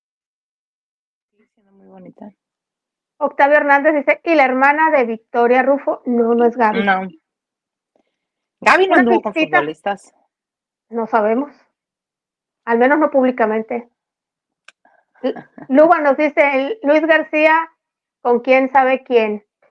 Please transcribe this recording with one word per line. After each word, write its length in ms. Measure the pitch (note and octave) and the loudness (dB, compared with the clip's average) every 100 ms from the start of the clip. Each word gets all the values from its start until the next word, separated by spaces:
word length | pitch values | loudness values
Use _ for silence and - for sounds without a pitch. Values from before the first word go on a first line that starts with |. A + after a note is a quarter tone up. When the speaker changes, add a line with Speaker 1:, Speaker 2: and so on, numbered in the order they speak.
| _ _ _ _ _ _ _ _ _ _ _ _ _ | _ _ _ _ _ _ _ _ _ _ _ _ _
Speaker 1:
Sí, 140 | G#3 _ | _ _
siendo 180 | _ G3 | _ _
muy 140 | G3 F#3+ | _ -20
bonita. 440 | F#3+ F3+ - G#3 _ _ _ _ _ _ _ _ - | -20 -20 -20 -20 _ _ _ _ _ _ _ _ -6
Speaker 2:
Octavio 380 | D4 - C#4 D4 | -6 0 2 2
Hernández 380 | D4 C#4 D4+ | 2 0 2
dice, 260 | D4 C#4+ D#4 | -2 -2 -4
¿y 100 | E4+ | 0
la 100 | D#4 | 2
hermana 460 | B3+ B3+ C#4 D4 D#4+ | 2 2 0 2 0
de 140 | D4 | 0
Victoria 580 | A#3 A3 _ A#3+ A#3+ B3+ | -2 -6 _ -2 0 2
Rufo? 400 | B3+ C#4 - - - | 0 -2 -4 -8 -4
No, 280 | A#3+ A#3 | -2 0
no 100 | A#3 | 0
es 120 | A#3+ A#3+ | 0 0
Gaby. 280 | A3 G#3 | -2 0
Speaker 1:
No. 180 | G3+ F#3+ F#3+ - _ _ _ _ _ _ _ _ _ _ _ _ _ _ | -2 -2 -6 -16 _ _ _ _ _ _ _ _ _ _ _ _ _ _
Gaby 260 | F#3 D#4+ F#4+ | 0 2 2
no 60 | |
Speaker 2:
Una 80 | D#4+ | 2
Speaker 1:
anduvo 220 | A#3 A3+ | 2 0
con 100 | A3 | -2
Speaker 2:
pistita. 260 | D#4+ D#4 F4+ | -4 -2 -2
Speaker 1:
futbolistas. 560 | D#4 D#3+ G3+ G3 - _ _ _ _ _ _ _ - | -4 -8 -8 -8 -12 _ _ _ _ _ _ _ -12
Speaker 2:
No 180 | A3+ A3 | -10 -2
sabemos. 460 | A#3 G#3 A#3 C#4+ _ _ _ _ _ _ _ _ _ _ _ | -2 0 -2 -6 _ _ _ _ _ _ _ _ _ _ _
Al 140 | A3+ A#3 | -4 0
menos 200 | B3+ D4+ | 2 2
no 120 | D4 | 0
públicamente. 800 | C#4 B3+ B3+ A3 A3 A3 A#3+ - _ _ _ _ _ _ _ _ _ _ _ _ - | 0 0 -2 -2 -4 -6 -12 -12 _ _ _ _ _ _ _ _ _ _ _ _ -10
L-, 120 | B3+ | -8
Speaker 1:
<laughs> 340 | - - - - | -8 -16 -20 -2
Speaker 2:
Luba 320 | C4+ E4 E4 | 2 4 2
nos 160 | D4 C4+ | 0 0
dice, 240 | D4+ D4+ C#4+ C4+ | 0 0 0 0
el 220 | C#4 A4 | -4 -4
Luis 200 | C#4+ D#4 D#4 | 0 0 2
García 640 | D#4 D#4 D#4 D#4 D#4+ D#4+ _ _ _ _ _ | 0 0 0 2 0 -2 _ _ _ _ _
con 180 | - A#3+ | -2 -2
quién 300 | B3+ C4 C4 | 2 0 2
sabe 300 | C4+ C4 C4 | 0 2 -2
quién. 400 | C4 A#3+ G#3+ G#3 _ _ _ | 0 0 0 -6 _ _ _